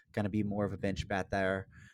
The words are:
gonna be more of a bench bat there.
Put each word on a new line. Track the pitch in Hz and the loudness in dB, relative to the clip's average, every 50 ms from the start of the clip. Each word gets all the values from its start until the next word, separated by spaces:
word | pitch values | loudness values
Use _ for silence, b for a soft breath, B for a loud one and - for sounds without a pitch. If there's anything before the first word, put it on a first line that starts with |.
| B B - | B B -4
gonna | 110 104 101 | -2 -2 0
be | 95 107 104 | 2 2 0
more | 101 101 104 104 | 2 2 0 0
of | 98 98 | 0 0
a | |
bench | 95 - 101 95 - - | -2 -2 -2 -2 -2 -2
bat | - 101 95 92 - | -2 -2 -2 -2 0
there. | - 98 95 95 95 95 98 B B B B B | 0 2 2 2 2 0 -2 B B B B B